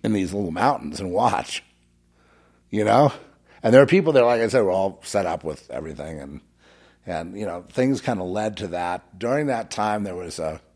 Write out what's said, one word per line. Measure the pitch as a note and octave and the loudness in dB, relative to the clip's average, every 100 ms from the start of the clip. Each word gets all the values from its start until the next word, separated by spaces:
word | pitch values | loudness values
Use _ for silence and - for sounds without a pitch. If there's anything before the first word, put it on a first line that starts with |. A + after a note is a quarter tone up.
in | A2+ | 0
these | G#2+ F2+ | 0 -2
little | G2 F#2+ | -4 -6
mountains | D#2+ B2 C#3 D2+ D#2 | 0 0 0 -6 -8
and | F#2+ | -4
watch, | F2+ A#2 - - - _ _ _ _ _ _ _ _ _ _ _ | 0 0 0 -4 -12 _ _ _ _ _ _ _ _ _ _ _
you | G#2 | -2
know? | G#2+ A2+ C#3+ - - _ _ _ | 4 6 4 2 -20 _ _ _
And | A2 | 6
there | B2+ | 8
are | C#3 | 8
people | F#3 D#3+ | 6 4
there, | C#3 | 4
like | A#2+ A#2+ | 4 2
I | A2+ | 2
said, | B2 | 2
were | G2+ | 2
all | F#2 G2 - | 2 0 -4
set | - G2+ | -4 -2
up | F2+ E2+ | -2 -4
with | E2 D2 - | -6 -10 -10
everything, | B1 D#2 D2 D2+ D#2 | -10 -10 -12 -12 -12
and, | C#2 C#2+ _ _ _ _ _ _ - | -14 -16 _ _ _ _ _ _ -8
and, | E2 E2+ G2 | -8 -8 -8
you | G#2 | -8
know, | F2 F2+ | -8 -8
things | - B2+ C3+ | -2 0 0
kinda | - A2 | -2 -4
led | F#2 G2 A2 G2+ | -4 -4 -4 -4
to | G2+ | -8
that. | F2 F2 F2+ _ F#2 | -4 -4 -6 _ -8
During | A#2 C#3 D3 | -4 -2 -2
that | A#2+ A2 | -4 -6
time, | - G#2+ G#2+ | -4 -2 -2
there | G2+ F2+ | -4 -8
was | F2 - | -10 -8
a | D#2 D#2 _ | -8 -8 _